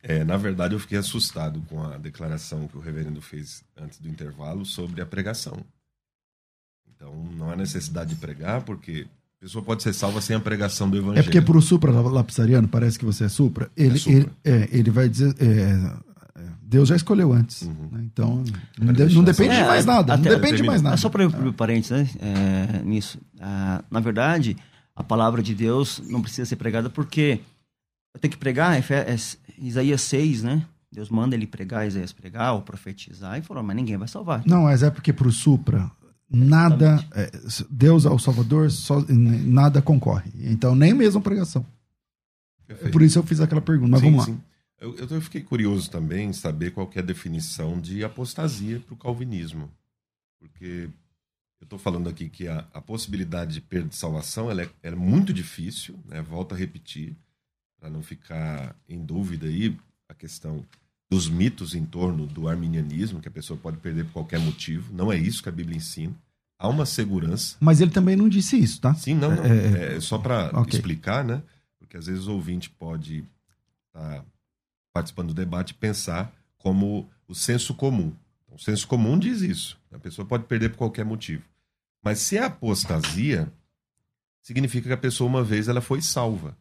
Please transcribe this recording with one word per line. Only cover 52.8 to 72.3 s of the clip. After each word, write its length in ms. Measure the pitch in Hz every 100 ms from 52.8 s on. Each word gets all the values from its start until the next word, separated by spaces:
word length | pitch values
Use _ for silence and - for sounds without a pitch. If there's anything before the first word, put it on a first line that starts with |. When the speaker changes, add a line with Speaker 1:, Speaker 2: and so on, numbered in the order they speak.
Speaker 1:
possibilidade 720 | - 113 - 101 90 87 82
de 60 | 78
perda 280 | - 90 80
de 80 | -
salvação, 540 | 85 78 76 - 117
ela 120 | 98
é, 80 | 85 _
ela 120 | 82
é 40 | 85
muito 340 | 90 127 196
difícil, 680 | - - - 82 - - 190 -
né? 160 | 80
Volto 320 | 78 82 90
a 40 | 92
repetir, 580 | 90 - - 76 78 - _ _ _ _ _ _
pra 100 | 80
não 120 | 78
ficar 720 | 78 - _ 82 80 73 65 - _
em 160 | 85
dúvida 420 | 80 85 95 82 78
aí, 300 | 82 110 107 _ _ _
a 60 |
questão 500 | - - - 78 78 - _ _ _ _
dos 180 | 92 80
mitos 460 | 85 110 117 87
em 100 | 87
torno 420 | 80 85 90 80 73
do 220 | 76 80
arminianismo, 720 | 85 82 82 76 76 107 87
que 80 | -
a 40 |
pessoa 260 | - 73 78
pode 200 | 82 80
perder 260 | 87 80
por 80 | 80
qualquer 260 | 85 78 82
motivo. 540 | 80 78 - 80 85
Não 160 | 92 101
é 40 | 92
isso 260 | 82 113
que 60 | -
a 40 |
Bíblia 240 | 82 82 82
ensina. 380 | 80 - 80 - _ _ _ _
Há 100 | 95
uma 180 | 147 143
segurança. 680 | - 104 95 80 101 - -
Speaker 2:
Mas 220 | 156 160
ele 100 | 180
também 240 | 190 185
não 140 | 190 214
disse 280 | 190 185 262
isso, 220 | 131 -
tá? 140 | -
Speaker 1:
Sim, 200 | 156 -
não, 200 | 156 147
não. 100 | -
Speaker 2:
É, 40 | 123
é, 440 | 113 101 95 80
Speaker 1:
É, 20 | 82
é 40 |
só 180 | 82 110
pra 320 | 104 117 82
Speaker 2:
ok. 180 | - 117 113
Speaker 1:
explicar, 460 | 90 80 95 120
né? 180 | 127 127 156 _ _ _
Porque 180 | _ 87
às 100 | 82
vezes 200 | 92
o 60 | 95